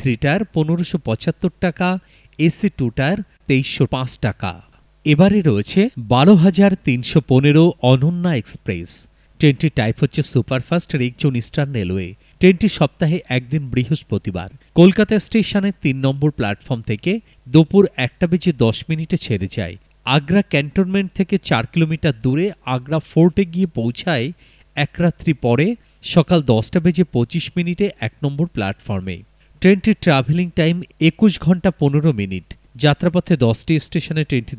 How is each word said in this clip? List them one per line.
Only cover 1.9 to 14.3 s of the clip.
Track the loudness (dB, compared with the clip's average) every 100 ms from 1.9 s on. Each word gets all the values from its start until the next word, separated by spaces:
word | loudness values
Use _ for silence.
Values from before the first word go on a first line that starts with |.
| -4 -8 _ _ -2
এসি | -2 0 -4 -2
টু | -4 -2
টায়ার | -2 -2 -6 _ -2
তেইশশো | 0 0 -2 -2
পাঁচ | -2 -4 -4 -6
টাকা। | -4 -8 -10 -18 _ _ _ 0
এবারে | 4 4 4 2
রয়েছে | 0 0 0 0 -4 -2
বারো | 4 6 6
হাজার | 6 4 2 2 -2
তিনশো | -2 0 -2 2
পনেরো | 2 4 4 4 2 2
অনন্যা | 2 2 -2 -2 -4
এক্সপ্রেস। | -6 -10 -8 -8 -8 -10 -12 _ _ _
ট্রেনটির | 2 2 -2 0
টাইপ | -2 -2
হচ্ছে | -2 -2 -2
সুপারফাস্ট, | -2 -2 -6 -2 -4 -2 -4
রেকজন | -4 -2 -2 -2
ইস্টার্ন | -4 -6 -4 -4
রেলওয়ে। | -4 -4 -6 -12 _ _
ট্রেনটি | 4 4 0 0
সপ্তাহে | -2 0 -2 -2 -2 -4
একদিন | -2 -6 -2
বৃহস্পতিবার | -4 -2 -4 -4 -6 -4